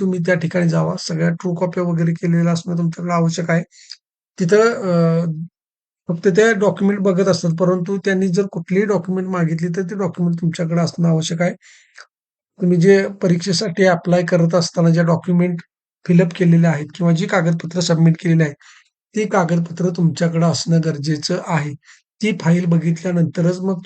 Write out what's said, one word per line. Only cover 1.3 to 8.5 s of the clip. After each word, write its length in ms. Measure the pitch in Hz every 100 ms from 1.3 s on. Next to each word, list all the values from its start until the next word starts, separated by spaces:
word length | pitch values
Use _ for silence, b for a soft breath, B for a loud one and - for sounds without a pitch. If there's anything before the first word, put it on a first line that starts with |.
ट्रू 240 | 170 185
कॉप्या 280 | 170 180 185
वगैरे 300 | 175 170 170
केलेल्या 400 | 165 175 170 170
असणं 260 | 165 180 170
तुमच्याकडे 360 | 170 165 175
आवश्यक 360 | 170 165 165 170
आहे. 140 | 170 - B B B _ _ _ -
तिथं, 320 | 175 208 226
अ, 500 | 240 190 170 165 165 170 156 170 _ _ _ _ _ -
फक्त 200 | 170 202
त्या 240 | 175 226
डॉक्युमेंट 480 | 202 202 - 196 202
बघत 280 | 196 180 196
असतात, 220 | 170 170 165
परंतु 380 | 180 185 175 196
त्यांनी 240 | 196 190 190
जर 180 | 180
कुठलेही 400 | 196